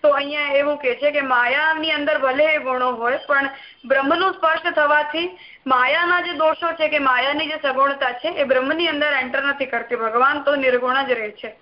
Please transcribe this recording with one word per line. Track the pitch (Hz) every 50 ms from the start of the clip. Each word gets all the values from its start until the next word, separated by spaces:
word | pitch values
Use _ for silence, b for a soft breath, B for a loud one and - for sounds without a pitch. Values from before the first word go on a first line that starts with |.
તો | - 294
અહીંયા | 285 277 285 285 294 294 294 285
એવું | 277 277 285 294 294 -
કહે | 262 254 240
છે | - 285 294
કે | 285 294
માયાની | 277 262 254 240 240 240 262 294 311 320 320 311 311 320
અંદર | 311 294 294 302 302 294
ભલે | 269 262 254 277 302
એ | 320 311 294
ગુણો | 254 262 254 254 254 254
હોય, | 247 226 233 240 269 285
પણ | - - 285 269 277 269 269 B B B B B -
બ્રહ્મનો | 233 269 277 269 277 330 339 381 381
સ્પર્શ | 370 370 320 320 320 330 330 349 339
થવાથી | 311 302 294 294 302 302 302 311 330 339 359 B B B B B B _
માયાના | 262 262 247 254 262 294 330 349 349 359 359
જે | 349 339
દોષો | 339 285 311 311 320 - 339 330
છે | 320 320 311 302
કે | 302 294
માયાની | 277 269 254 247 254 277 294 302 320
જે | 294 311 302
સગુણતા | 302 277 254 262 269 277 277 269 269 254
છે | 247 247 - 320
એ | 349 - 285
બ્રહ્મની | 240 262 254 262 269 311 330 349 330
અંદર | 302 294 294 302
એન્ટર | 285 262 254 247 254 269
નથી | 269 285 277 285 262
કરતી, | 262 247 233 226 - 240
ભગવાન | 226 226 220 220 240 254 277 294 294 285
તો | 285 294
નિર્ગુણ | 277 269 262 247 247 247 254 254 269 269
જ | 254
રહે | 247 233 214 214
છે. | 208 - - 220 202 _